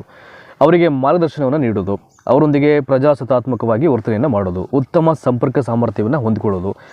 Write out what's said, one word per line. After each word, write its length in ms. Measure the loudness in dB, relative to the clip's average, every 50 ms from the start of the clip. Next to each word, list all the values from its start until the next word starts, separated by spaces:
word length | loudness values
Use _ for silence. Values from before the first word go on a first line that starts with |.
| -12 _ -20 -20 -20 -20 -20 -20 -20 -8 -2 2 4
ಅವರಿಗೆ 240 | 4 4 4 2 2 0 0 0
ಮಾರ್ಗದರ್ಶನವನ್ನು 560 | 0 2 2 0 -2 -2 -2 -2 -2 0 0 0
ನೀಡೋದು, 320 | 0 -2 -2 -2 -4 -4 -6 _ _ _ _ -2 2
ಅವರೊಂದಿಗೆ 380 | 2 4 4 2 2 2 2 2 2 2 0 0
ಪ್ರಜಾಸತ್ತಾತ್ಮಕವಾಗಿ 960 | 0 2 2 2 0 0 0 -2 -2 -2 0 -2 -6 -4 -2 -2 0 0 2 0 0
ವರ್ತನೆಯನ್ನು 360 | 0 0 -2 -2 0 0 0 0
ಮಾಡೋದು, 260 | 0 -2 -2 -4 -6 -6 -2 -2 -2
ಉತ್ತಮ 340 | -2 0 0 2 2 2 0 0 0
ಸಂಪರ್ಕ 340 | -2 -2 0 -2 -2 -2 -2 -2
ಸಾಮರ್ಥ್ಯವನ್ನು 520 | -2 -2 -2 -2 -2 -2 -2 -2 -2 -2 -2 0
ಹೊಂದಿಕೊಳ್ಳೋದು, 460 | -2 -2 -2 -2 -2 -4 -2 -4 -6 -8 -10 -14 -20